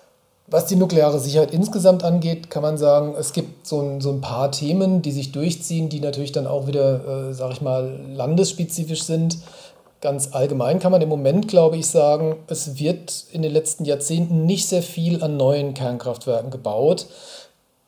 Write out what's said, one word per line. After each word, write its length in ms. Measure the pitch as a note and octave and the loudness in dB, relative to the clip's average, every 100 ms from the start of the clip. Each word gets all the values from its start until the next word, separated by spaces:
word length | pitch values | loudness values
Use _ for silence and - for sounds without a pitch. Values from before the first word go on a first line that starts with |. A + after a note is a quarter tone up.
| _ _ _ _ _ | _ _ _ _ _
Was 200 | E3 E3+ | 0 2
die 100 | F#3 | 2
nukleare 440 | F3+ E3 D3+ D3 | 4 4 4 2
Sicherheit 320 | C3+ D3+ D#3 | 2 2 2
insgesamt 500 | E3 G#3+ G#3 F#3 F3+ | 2 0 4 6 6
angeht, 480 | E3+ F3 E3 E3 - | 2 2 0 -4 -6
kann 120 | D3+ | -4
man 140 | D3+ D#3 | -2 2
sagen, 380 | D3 D3 D3 D3 | 4 4 2 -4
es 160 | D#3 | -4
gibt 340 | - - - - | -4 -6 -12 -6
so 140 | D3+ | -4
ein, 180 | C#3+ C#3 | -2 -2
so 100 | C#3 | -2
ein 100 | C#3 | -4
paar 300 | A#2+ A#2 C#3 | -4 -2 -2
Themen, 500 | C3+ D3 F#3 F#3+ F#3 | -2 0 2 2 2
die 120 | D3+ | 0
sich 180 | C#3 C3+ | -4 -6
durchziehen, 600 | D3+ E3 E3+ - E3 D#3+ | -4 -2 -4 -4 -2 -2
die 100 | D3+ | -4
natürlich 320 | C#3+ C#3 C#3 | -4 -4 -4
dann 160 | D3+ C3 | -4 -2
auch 180 | C#3+ C3+ | -2 -2
wieder, 640 | C#3 C3+ C3 C#3 C3+ C3 | 2 2 2 -2 -6 -6
äh, 60 | |
sag 180 | B2+ C3 | -6 -8
ich 80 | B2+ | -4
mal, 400 | C#3 C3 C3 C3+ C3+ | -2 -2 -4 -8 -10
landesspezifisch 920 | C3+ B2+ E3+ F#3+ - E3+ - D#3 D#3+ | -6 0 2 0 -2 -6 -6 -6 -6
sind. 340 | - D#3+ E3 E3 - - - - _ _ | -4 -2 -2 -4 -10 -20 -20 -20 _ _
Ganz 300 | C#3+ C#3 - | -4 -4 -4
allgemein 480 | C3+ B2+ C3+ B2 F3+ | -2 -2 0 0 0
kann 100 | F#3 | 4
man 120 | F#3 | 4
im 60 | D#3 | 2
Moment, 380 | D3 C3+ F3 G#3+ | 2 2 2 4
glaube 300 | F3+ D#3+ E3 | 4 6 2
ich, 100 | D3 | 0
sagen, 500 | E3 D3 D3+ D#3+ D#3 - | 4 4 4 0 -4 -8
es 320 | E3 D3+ C3+ | -8 -8 -4
wird 460 | D3+ E3+ - - - | -2 -2 -8 -14 -10
in 120 | E3 | -4
den 100 | D#3 | 0
letzten 320 | D3+ D#3 - | 0 0 -4
Jahrzehnten 600 | D3 C#3 - E3 E3+ E3 | -2 -2 0 -2 2 2
nicht 220 | E3 G3 - | 2 2 0
sehr 160 | F3+ | 0
viel 400 | E3+ - E3 E3+ | -2 -2 -2 0
an 140 | D#3+ C#3+ | -2 2
neuen 380 | C3 C#3+ C#3+ | 2 2 -2
Kernkraftwerken 760 | C3+ B2+ B2 B2+ A#2 C3 A#2 B2 | -4 -6 -4 -6 -6 -2 -2 -4
gebaut. 560 | G#2 G#2+ G#2+ D3 F3+ - - - - - _ _ _ | -8 -4 2 4 2 -2 -18 -20 -20 -20 _ _ _